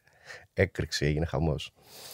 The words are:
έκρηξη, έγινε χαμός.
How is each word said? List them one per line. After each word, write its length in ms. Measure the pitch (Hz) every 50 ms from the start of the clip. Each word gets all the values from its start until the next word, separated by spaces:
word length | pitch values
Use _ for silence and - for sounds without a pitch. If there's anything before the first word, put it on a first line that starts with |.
| _ - - - - - - - - -
έκρηξη, 540 | _ - 98 90 - - 78 - - - 71
έγινε 180 | 76 73 76 80
χαμός. 460 | - - 71 80 78 69 - - - - - - - - - - -